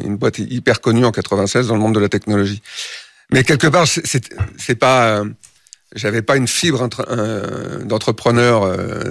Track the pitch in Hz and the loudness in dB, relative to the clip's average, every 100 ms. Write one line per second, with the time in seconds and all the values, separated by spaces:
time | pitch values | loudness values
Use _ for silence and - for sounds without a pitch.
0 | - 104 139 - 98 127 123 117 123 117 | -6 -2 -2 -2 -6 -2 0 2 2 4
1 | 123 107 - 98 95 120 117 107 107 110 | 2 0 -2 0 0 0 0 0 2 2
2 | 101 101 107 104 101 104 - - - - | 2 0 0 0 0 -4 -12 -14 -14 -14
3 | - _ - 131 131 147 156 175 160 - | -20 _ 0 2 2 2 4 4 2 0
4 | - 127 - - - - - 117 131 127 | -2 -4 -4 -6 -6 -6 -4 2 4 4
5 | 113 104 104 113 - _ _ - _ 110 | 4 2 -4 -10 -20 _ _ -20 _ -6
6 | 107 113 110 139 120 - 170 127 120 - | -4 -2 2 2 2 0 0 0 -2 -4
7 | - 117 107 104 - - 90 - 101 107 | -6 -4 -2 -4 -6 -8 -8 -8 -4 -2
8 | - 107 120 120 120 113 95 95 92 - | -2 0 2 4 4 4 2 -2 -4 -6
9 | - | -4